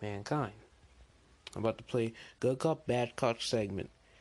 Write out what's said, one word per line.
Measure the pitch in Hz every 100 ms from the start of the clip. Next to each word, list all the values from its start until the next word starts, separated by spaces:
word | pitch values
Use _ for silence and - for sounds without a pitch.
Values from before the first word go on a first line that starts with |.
Mankind. | 104 101 104 151 117 107 - - - - - - - - - -
I'm |
about | 110 110
to |
play | - 127 113 - - -
Good | 127 131
Cop, | 160 156 -
Bad | 123 - -
Cop | 123 117
segment. | - 117 104 95 - - _ -